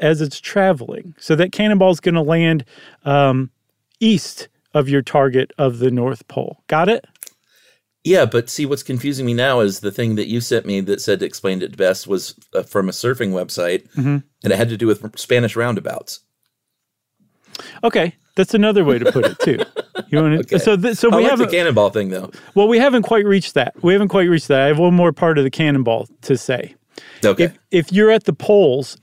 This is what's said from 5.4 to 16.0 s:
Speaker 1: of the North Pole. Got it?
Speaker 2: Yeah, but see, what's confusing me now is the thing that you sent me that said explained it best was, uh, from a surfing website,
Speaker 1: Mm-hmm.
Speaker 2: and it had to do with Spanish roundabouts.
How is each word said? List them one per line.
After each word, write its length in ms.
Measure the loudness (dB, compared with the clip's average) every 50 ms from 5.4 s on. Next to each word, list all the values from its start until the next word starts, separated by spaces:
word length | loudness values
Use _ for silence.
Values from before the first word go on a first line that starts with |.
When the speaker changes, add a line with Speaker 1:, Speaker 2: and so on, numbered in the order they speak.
| -2 -2 -4 -2
Speaker 1:
of 200 | -2 -2 -2 -2
the 100 | -2 -2
North 380 | 0 -2 -4 -4 -6 -8 -14
Pole. 340 | -12 -10 -10 -10 -10 -14 _ _
Got 220 | -4 -2 0 0 0
it? 160 | 0 -2 -4 _ _ _ -20 -20 _ _ _ _ _ _ _ _ _ _ _ _ _ _
Speaker 2:
Yeah, 220 | _ 2 2 2 2
but 240 | 2 0 -4 -4 -4
see, 160 | -8 -8 -4
what's 160 | -4 -4 -6
confusing 420 | -6 -8 -8 -6 -6 -6 -6 -4 -4
me 80 | -4
now 280 | -2 0 0 0 2 2
is 180 | 0 0 -2 -4
the 140 | -8 -8
thing 240 | -6 -4 -4 -2 -2
that 100 | -4 -4
you 140 | -4 -4 -6
sent 260 | -2 -2 -2 -2 -2
me 140 | -2 -4 -4
that 200 | -2 -2 -4 -4
said 220 | -2 -4 -2 -2
explained 400 | -2 -8 -8 -6 -6 -6 -4 -4
it 140 | -6 -10 -4
best 320 | -2 0 0 0 -2 -4 -6
was, 260 | -6 -6 -6 -10 -18 _ _ _
uh, 120 | -6 -6 -6
from 240 | -4 -4 -4 -4 -4
a 40 |
surfing 380 | -6 -4 -4 -4 -2 -2 -4 -4
website, 580 | -4 -6 -6 -8 -6 -6 -4 -2 -4 -4 -6 _
Speaker 1:
Mm-hmm. 260 | _ -4 -2 -2 -2 -4 -6 _ _ _
Speaker 2:
and 100 | -2 -2
it 40 | 0
had 120 | 0 0 -2
to 60 | -2
do 120 | -2 0 0
with 280 | 0 0 -4 -14 -14
Spanish 380 | -14 -4 0 0 0 0 -2 -2
roundabouts. 640 | -4 -4 -2 -4 -6 -8 -10 -12 -12